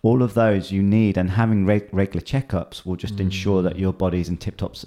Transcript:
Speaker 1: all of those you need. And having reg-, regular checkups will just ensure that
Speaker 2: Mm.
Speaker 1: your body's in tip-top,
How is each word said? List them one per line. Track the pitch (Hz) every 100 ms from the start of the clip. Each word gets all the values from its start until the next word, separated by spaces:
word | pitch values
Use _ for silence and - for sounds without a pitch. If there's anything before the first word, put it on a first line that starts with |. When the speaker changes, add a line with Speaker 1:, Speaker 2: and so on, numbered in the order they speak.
Speaker 1:
all | - 127
of | 123
those | 117 113 98 92
you | 98
need. | 98 110 107 92
And | 92
having | 101 113 107 95
reg-, | 104 -
regular | 95 98 85
checkups | - 135 131 92 - - 92
will | 90
just | 107 101
ensure | 95 95 101 95
that | 90
Speaker 2:
Mm. | 90
Speaker 1:
your | 95
body's | 87 92 90 85
in | 85
tip-top, | 98 - 87 -